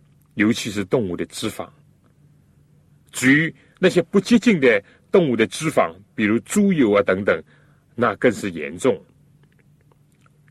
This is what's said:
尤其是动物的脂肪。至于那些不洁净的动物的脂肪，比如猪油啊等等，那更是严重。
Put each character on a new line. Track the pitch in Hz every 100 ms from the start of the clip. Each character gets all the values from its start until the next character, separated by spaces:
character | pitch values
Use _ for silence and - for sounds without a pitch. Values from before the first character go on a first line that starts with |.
| _ _ _
尤 | - 104
其 | - 120
是 | 101
动 | 92 139 95
物 | 85
的 | 85
脂 | - 107
肪。 | - - _ _ _ _ _ _ _ _ _ _ _ _ _ _
至 | - 127
于 | 147 160 - _ _
那 | 185
些 | 170
不 | - 202
洁 | - 226
净 | 247 175
的 | 131 101 - _ _
动 | 196 156
物 |
的 | 113 110
脂 | - 160
肪， | 123 85 90 _
比 | -
如 | 104 117
猪 | - 208 202
油 | 160 110
啊 | 101
等 | 98 95
等， | 101 82 - _ _ _ _
那 | - 117 98
更 | 127
是 | 101 101
严 | 82 71 87
重。 | 131 98 - _ _ _ _ _ _ _ _ _ _ _ _ _ _